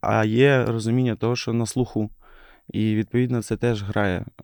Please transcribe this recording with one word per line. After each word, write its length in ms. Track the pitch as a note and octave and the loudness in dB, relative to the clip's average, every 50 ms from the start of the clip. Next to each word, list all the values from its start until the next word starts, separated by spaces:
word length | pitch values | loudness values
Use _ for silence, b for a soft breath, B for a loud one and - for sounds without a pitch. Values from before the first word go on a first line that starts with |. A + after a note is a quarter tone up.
а 240 | - - G#2+ A2 A2 | -2 0 0 2 2
є 400 | A2 A2 A#2+ C3+ C#3+ C#3 C3 A#2 | 2 4 4 4 6 4 4 2
розуміння 500 | A2+ A#2 A2+ G#2+ A2+ A#2 B2+ B2+ B2 A2 | 0 -2 -2 -2 0 0 2 2 0 0
того, 200 | G#2 - A2+ B2 | 0 -2 -2 -2
що 180 | A#2+ - - A#2 | -2 -2 -2 -2
на 120 | A#2 A#2 | -2 -2
слуху. 440 | A2 - C3 B2 - - A2 G#2+ G#2 - - b b b b b b b b b b | -2 -2 -2 -2 -2 -2 -2 -4 -4 -6 -12 b b b b b b b b b b
І, 280 | - G#2 G#2+ A2 G#2+ | -4 -2 0 2 2
відповідно, 460 | G#2+ G#2+ - - B2 B2 B2 B2 A#2+ | 0 0 0 0 0 0 0 0 -2
це 160 | A2 - A2+ - | -2 -2 -4 -2
теж 260 | - A#2+ A#2 G#2 G2+ | 0 0 0 -2 -4
грає, 420 | G2 - A2 G#2 G2 F#2 F2+ - - - - | -4 -2 0 0 0 0 -2 -6 -8 -14 -18